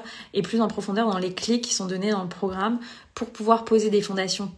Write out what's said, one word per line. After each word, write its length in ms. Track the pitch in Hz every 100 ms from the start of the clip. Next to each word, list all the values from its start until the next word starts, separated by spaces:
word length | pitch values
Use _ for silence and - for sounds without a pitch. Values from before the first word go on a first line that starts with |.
| - - -
et 80 | 196
plus 220 | - 226
en 60 | 214
profondeur 420 | - 202 196 226
dans 80 | 185
les 160 | 180
clés 260 | 180 - 240
qui 140 | 240
sont 100 | -
données 280 | 190 185 202
dans 100 | 208
le 60 | 185
programme 500 | - 196 185 202 240 - - -
pour 160 | - 233
pouvoir 360 | - 214 226 226
poser 240 | 220 214
des 100 | 202
fondations 500 | 202 190 190 - 196